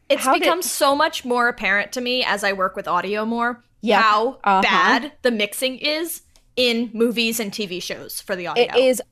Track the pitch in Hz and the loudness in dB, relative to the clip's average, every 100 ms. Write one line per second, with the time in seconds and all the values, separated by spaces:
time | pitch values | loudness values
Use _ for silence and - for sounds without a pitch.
0 | - 277 262 311 302 330 349 - 285 285 | -2 0 2 2 2 0 -4 0 2 2
1 | 311 - 254 240 240 240 202 202 - 247 | 0 -2 -2 0 0 0 -2 -2 -2 -6
2 | 247 254 233 196 202 196 190 196 170 175 | -4 -2 0 0 -2 0 -2 -2 -2 -2
3 | 185 208 220 233 233 240 _ _ 220 202 | -2 -4 -4 -2 -4 -6 _ _ 2 4
4 | 220 214 233 269 202 190 208 185 190 233 | 4 4 2 0 2 4 4 4 4 2
5 | 285 - 247 220 202 - 262 254 294 311 | -2 -4 -2 0 -2 -2 -4 -4 -4 -2
6 | 330 - - _ _ - 254 233 233 214 | -4 -10 -18 _ _ 0 0 0 -2 0
7 | 233 226 226 226 202 190 202 180 - 175 | 0 2 -2 -2 -6 -6 -8 -8 -10 -10
8 | 143 - - 190 170 151 143 240 262 233 | -12 -14 -8 -8 -4 -2 2 4 4 2
9 | - | 0